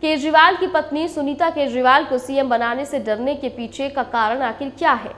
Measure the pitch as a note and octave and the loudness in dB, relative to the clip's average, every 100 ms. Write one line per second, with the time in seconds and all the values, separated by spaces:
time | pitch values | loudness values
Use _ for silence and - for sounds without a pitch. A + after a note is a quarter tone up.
0 | D#4 D#4 D4 D#4 E4 F4+ F#4 D#4+ D4+ D4 | 0 0 2 6 6 4 0 0 -2 -4
1 | E4 E4 C#4+ C#4+ E4 D#4+ C#4 A#3+ B3+ C4+ | -4 -4 -4 0 -2 0 -2 2 4 4
2 | D4 C4 B3+ C#4 C4 A#3 A#3 A#3+ C#4+ C#4+ | 4 -4 -2 -2 0 0 0 -2 -4 -4
3 | G#3+ G#3+ B3+ C#4+ C4 B3 A#3 - C4+ C#4 | -2 -2 -2 -2 -4 -6 -10 -6 -6 -4
4 | A#3+ A#3+ A3 B3 B3+ A3 C#4 - E4 B3 | -4 0 0 0 -2 -4 -8 -2 0 0
5 | G#3 | -2